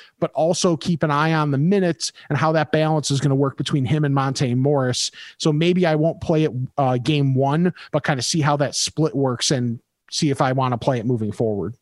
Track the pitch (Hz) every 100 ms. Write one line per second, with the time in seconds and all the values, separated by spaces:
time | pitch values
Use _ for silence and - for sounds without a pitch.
0 | - _ 165 - 160 180 185 160 - 165
1 | 160 143 160 160 147 139 160 202 180 165
2 | - - - 143 160 160 151 156 156 156
3 | 135 139 143 135 139 - 143 151 127 151
4 | 147 139 135 135 135 123 135 143 127 123
5 | - - - - 165 151 170 180 170 156
6 | 160 - - 156 156 127 127 - 131 127
7 | 120 151 139 131 135 151 180 - - 151
8 | - 139 - 160 147 147 135 - - -
9 | 156 139 135 120 - 135 123 117 _ _
10 | _ - 156 135 135 131 127 120 - 127
11 | 110 123 107 - 113 101 87 123